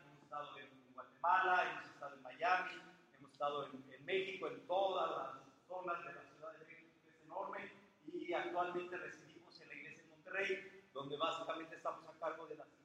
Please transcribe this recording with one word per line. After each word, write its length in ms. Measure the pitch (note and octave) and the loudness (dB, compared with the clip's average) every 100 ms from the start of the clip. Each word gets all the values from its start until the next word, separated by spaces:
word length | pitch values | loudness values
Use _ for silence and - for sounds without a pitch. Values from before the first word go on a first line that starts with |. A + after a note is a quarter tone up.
hemos 180 | D3 D3 | -18 -20
estado 360 | - D3 D3 C#3 | -8 -6 -6 -10
en 360 | C3+ - - | -14 -18 -16
Guatemala, 760 | B2+ - - E3+ F#3 F#3 F3+ E3+ | -14 -14 2 6 8 8 6 6
hemos 140 | D#3 - | 0 -8
estado 280 | - C#3 | -10 -10
en 80 | C3+ | -10
Miami, 500 | B2+ B2+ E3+ F#3 - - - - - - | -12 2 6 6 4 -6 -14 -20 -20 -20
hemos 140 | C#3 | -14
estado 340 | - D3 D3 C3+ | 0 0 2 -2
en, 260 | C3 C3 | -6 -12
en 120 | C3+ | -10
México, 420 | D#3 F#3+ F#3+ F#3 D#3 | 0 2 2 -2 -4
en 180 | C#3 - | -4 2
todas 420 | F#3 F#3+ F3+ E3 | 4 6 4 2
las 560 | - - - - - - | 0 -4 -8 -14 -18 -8
zonas 380 | F3+ F3 E3+ | -4 -2 -2
de 100 | E3 | -4
la 80 | - | -12
Ciudad 300 | C#3 D3 D#3+ | -14 -14 -12
de 140 | D#3 D#3+ | -12 -16
México, 260 | E3 E3 _ | -18 -20 _
que 80 | D#3 | -20
es 100 | D#3 | -20
enorme, 480 | D#3 F3+ G3+ G3+ G3 - - _ - | -8 -6 -4 -6 -8 -12 -20 _ -8
y 260 | F3 E3+ | -4 0
actualmente 640 | E3+ F3 F3 F3 F3 F3+ E3+ | 0 2 2 2 0 -2 -4
residimos 640 | D3+ - - - - - | -6 -10 -16 -20 -20 -20
en 80 | D3+ | -16
la 60 | |
iglesia 280 | D3 D3+ - | -14 -14 -16
en 80 | - | -20
Monterrey, 760 | D#3 F#3 F#3+ G3 F#3+ - - - | -18 -4 0 2 2 -2 -14 -10
donde 220 | C3+ C#3 D3 | -6 -4 0
básicamente 580 | D#3+ - E3+ D#3+ D#3+ | 0 0 -2 -4 -6
estamos 340 | D#3 E3 - D#3 | -6 -6 -6 -10
a 100 | - | -6
cargo 260 | D#3+ D#3+ D#3 | -4 -4 -8
de 100 | D3+ | -10
las 100 | C3 - | -12 -20